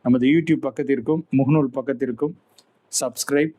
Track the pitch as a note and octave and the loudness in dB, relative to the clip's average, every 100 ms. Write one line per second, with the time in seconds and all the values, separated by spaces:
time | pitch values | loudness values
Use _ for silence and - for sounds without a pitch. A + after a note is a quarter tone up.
0 | B2 B2+ B2+ D#3+ D#3+ D#3 C#3+ A#2+ C#3 C3 | 0 2 4 2 2 0 -2 -4 -2 -2
1 | A2+ D#3+ - C3 C3 D#3 C3+ C3 B2+ B2 | -2 -4 0 0 2 2 0 -2 -6 -4
2 | C3 A#2 D3 F3+ _ _ _ _ _ - | -4 -4 -6 -8 _ _ _ _ _ -6
3 | B2+ - - C#3+ D#3 | -6 -6 -2 0 0